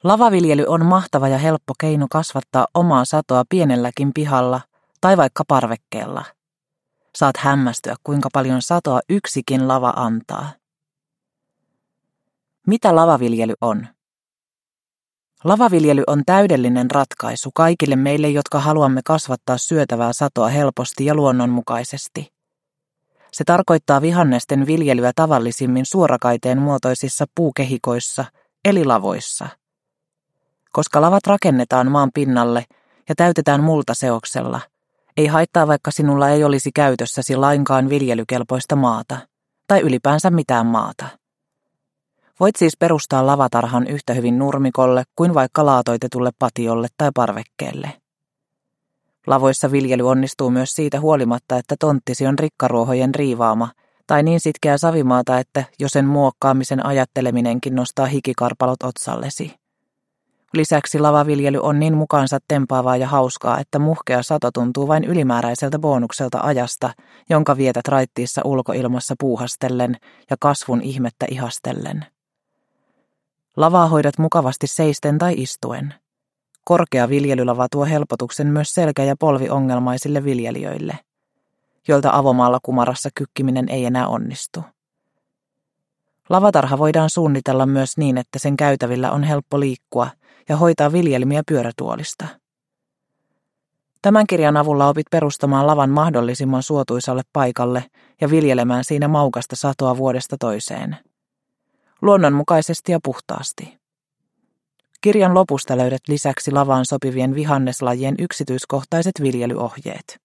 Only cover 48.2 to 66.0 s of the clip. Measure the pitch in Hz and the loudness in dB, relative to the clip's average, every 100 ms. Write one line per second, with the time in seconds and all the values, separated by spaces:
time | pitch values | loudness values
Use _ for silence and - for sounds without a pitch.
48.2 | _ _ _ _ _ _ _ _ _ _ | _ _ _ _ _ _ _ _ _ _
49.2 | - 135 135 135 143 139 135 127 123 131 | -2 2 2 0 0 0 0 0 2 2
50.2 | 135 - 131 127 131 - 147 139 156 147 | 0 -2 -2 0 -2 -4 -4 0 2 2
51.2 | 117 120 _ 127 - 147 156 139 - 127 | 2 -2 _ -4 -2 -2 0 0 -2 -2
52.2 | 135 139 156 _ 131 120 120 127 127 135 | -2 0 -2 _ 0 0 0 0 0 0
53.2 | 143 120 113 110 117 _ _ _ - 147 | -2 0 2 2 -2 _ _ _ 0 2
54.2 | 156 170 160 147 151 143 165 165 127 127 | 4 2 0 -2 0 2 2 2 2 2
55.2 | 123 127 127 139 131 _ 135 143 139 143 | 2 -2 -2 -6 -6 _ -2 0 2 2
56.2 | 139 - 135 131 131 135 143 139 127 - | 2 2 0 0 -2 -4 -2 -2 -2 -2
57.2 | 127 120 120 123 135 127 123 - 135 139 | -2 0 -2 -2 -4 -4 -4 -2 -2 -2
58.2 | 131 123 120 123 127 127 127 - - 117 | -4 -2 -4 0 -2 -2 -6 -8 -8 -6
59.2 | 131 - - - _ _ _ _ _ _ | -8 -10 -12 -14 _ _ _ _ _ _
60.2 | _ _ _ 160 156 151 - 151 151 147 | _ _ _ -2 2 0 0 0 4 4
61.2 | 147 143 139 139 - 147 156 156 151 147 | 2 0 0 0 0 0 2 0 2 0
62.2 | 135 139 _ 147 131 131 127 127 127 143 | 0 -2 _ -2 0 0 0 0 0 0
63.2 | 127 - 120 120 139 147 151 160 - 123 | 0 -2 -4 -4 -4 -2 0 -2 -2 -4
64.2 | 123 151 123 120 123 127 139 156 151 175 | -2 -2 -2 -2 -4 -2 0 0 0 0
65.2 | 135 120 120 120 139 151 156 131 | 0 0 -2 -4 -4 -2 0 0